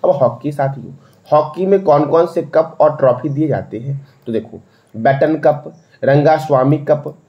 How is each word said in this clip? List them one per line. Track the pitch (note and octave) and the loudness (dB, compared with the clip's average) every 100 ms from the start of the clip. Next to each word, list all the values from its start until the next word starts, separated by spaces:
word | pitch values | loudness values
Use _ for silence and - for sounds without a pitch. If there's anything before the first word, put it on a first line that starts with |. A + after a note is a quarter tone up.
अब | F3+ | 0
हॉकी | C#3+ B2 A#2+ D3 | 2 0 0 -8
साथियों, | D3 C3+ C3+ - - _ _ - | -4 -4 -4 -14 -20 _ _ 0
हॉकी | D3+ D3 E3+ F#3+ | 0 0 -4 0
में | G3 | 2
कौन | F#3+ C#3+ D3 | 4 2 4
कौन | D#3+ E3+ | 2 2
से | F3 C#3+ | -2 -2
कप | D#3+ D#3+ - | -2 -2 2
और | D3+ C#3+ | 0 4
ट्रॉफी | C3 A#2+ D#3 | 0 2 -4
दिए | C#3 D#3 | -4 -2
जाते | G#2+ F#2+ G#2 | -2 -6 -10
हैं? | C3+ C#3 - _ - | -8 -8 -10 _ -6
तो | |
देखो, | A2 A2 F#2+ _ _ _ G#2+ | -6 -6 -18 _ _ _ -4
बैटन | A#2 C3+ D#3 D#3 | -2 0 0 0
कप, | D#3+ C#3 - - _ _ | 0 -2 -6 -20 _ _
रंगास्वामी | B2+ C#3+ D3 D#3 C#3+ C3+ C3 D3+ | 2 4 4 2 2 2 2 0
कप | - C#3+ D3+ - | 0 -2 -2 -16